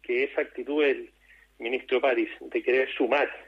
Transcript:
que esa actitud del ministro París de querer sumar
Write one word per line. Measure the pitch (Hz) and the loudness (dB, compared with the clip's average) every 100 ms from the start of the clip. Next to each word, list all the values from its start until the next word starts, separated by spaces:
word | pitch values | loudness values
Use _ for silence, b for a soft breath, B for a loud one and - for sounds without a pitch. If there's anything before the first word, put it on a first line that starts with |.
que | - 120 135 | -2 -2 -2
esa | - | -2
actitud | 147 - 127 147 | -6 -8 -4 2
del | 143 120 - _ b b b _ | 2 2 -4 _ b b b _
ministro | 117 127 - 127 | -6 -6 0 2
París | 139 120 110 - | 2 2 0 -4
de | - 117 | -6 -2
querer | 120 127 131 | 2 2 0
sumar | - 123 143 131 - | 0 2 2 2 -4